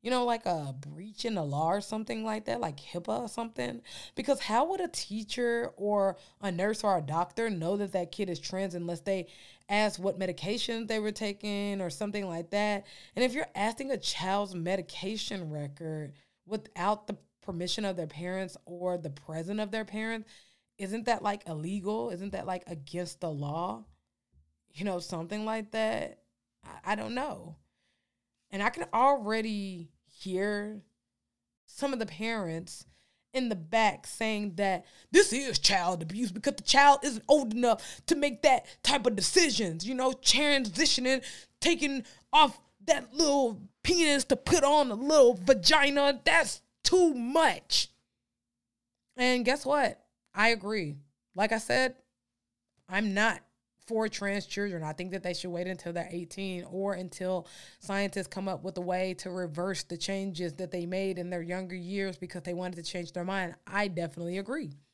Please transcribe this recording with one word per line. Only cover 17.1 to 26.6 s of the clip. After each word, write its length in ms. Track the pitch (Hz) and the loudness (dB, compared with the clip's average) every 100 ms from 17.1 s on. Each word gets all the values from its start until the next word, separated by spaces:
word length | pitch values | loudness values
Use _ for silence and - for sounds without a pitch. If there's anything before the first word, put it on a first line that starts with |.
| 208 _ _ | -12 _ _
permission 420 | - 170 175 - 208 | -10 -6 -4 -4 -4
of 120 | 185 | -4
their 80 | 160 | -8
parents 500 | 151 175 185 185 - - | -8 -6 -6 -6 -10 -16
or 320 | 175 180 180 | -6 -4 -4
the 100 | 156 | -6
presence 500 | 139 - 160 165 208 | -12 -10 -8 -6 -4
of 120 | 208 | -4
their 120 | 220 | -4
parents, 460 | 214 208 220 226 220 - _ _ _ _ | -6 -6 -6 -6 -10 -20 _ _ _ _
isn't 280 | 196 220 233 | -8 -4 0
that, 180 | 226 | 0
like, 180 | 202 208 175 | 0 -4 -6
illegal? 640 | 156 160 202 185 220 240 | -6 -4 -4 -4 -4 -4
Isn't 220 | 175 196 | -6 -8
that, 120 | 190 - | -6 -6
like, 180 | 185 180 | -6 -8
against 520 | 165 139 170 175 - | -14 -8 -8 -8 -6
the 120 | 170 | -6
law? 520 | 147 143 151 180 220 214 _ _ _ _ _ _ _ _ 143 | -4 -4 -4 -4 -6 -12 _ _ _ _ _ _ _ _ -8
You 100 | 202 | -4
know, 140 | 180 | -4
something 440 | 175 160 165 208 | -6 -8 -6 -6
like 280 | 214 220 214 | -4 -4 -4
that. 480 | 220 220 - 71 - _ _ _ _ | -2 -2 -2 -6 -10 _ _ _ _